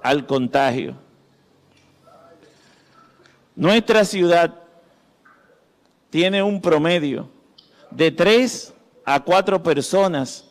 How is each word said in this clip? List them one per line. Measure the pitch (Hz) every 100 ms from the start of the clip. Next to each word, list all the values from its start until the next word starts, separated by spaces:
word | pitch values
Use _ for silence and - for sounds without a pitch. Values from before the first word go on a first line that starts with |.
al | 123 143 127
contagio. | 135 123 139 135 123 73 131 _ _ _ _ _ _ _ _ _ _ _ _ _ _ _ _ _ _ _ _ _ _ _ _ _
Nuestra | - 165 226 226 220 196
ciudad | 196 175 170 170 - - _ _ _ _ _ _ _ _ _ _ _ _ _ _
tiene | 156 185 196
un | 202 196
promedio | 175 151 160 175 147 123 127 _ _ _ - _ -
de | - 160
tres | - 180 233 254 - - - _ _
a | - 139
cuatro | - 190 196 185
personas | 160 143 131 190 190 147 127 - -